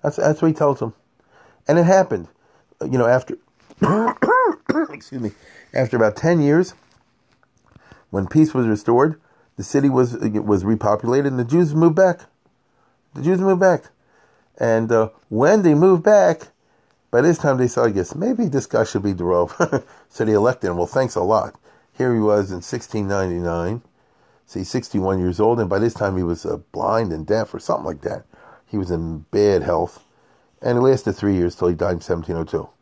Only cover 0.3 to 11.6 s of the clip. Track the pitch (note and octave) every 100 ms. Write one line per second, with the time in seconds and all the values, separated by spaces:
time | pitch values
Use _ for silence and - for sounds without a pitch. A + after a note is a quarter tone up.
0.3 | D#3 E3 D#3 D3 C#3 A#2 - _ _ _
1.3 | _ _ _ - D#3+ E3+ F#3+ F#3 G2+ E2
2.3 | _ _ _ _ _ - B2+ A#2 B2+ -
3.3 | - _ _ _ - F#3+ G3+ A#3 - -
4.3 | B4 B4 - _ D4+ D#4+ C#3+ - C3+ A2
5.3 | - - - - - B2 B2 A2 - D#3+
6.3 | E3+ C#3+ D#3 F3+ - _ _ _ _ _
7.3 | _ _ _ _ - _ - _ G2 F#2+
8.3 | D#3 D#3 C3+ A#2 G#2 - A#2+ D3 D#3 _
9.3 | _ _ - - C#3+ C#3 B2+ B2 A#2+ A2+
10.3 | G#2+ G2+ G2+ F#2+ A2 G#2+ G#2+ A2+ C3 C#3+
11.3 | C3 A#2 D#3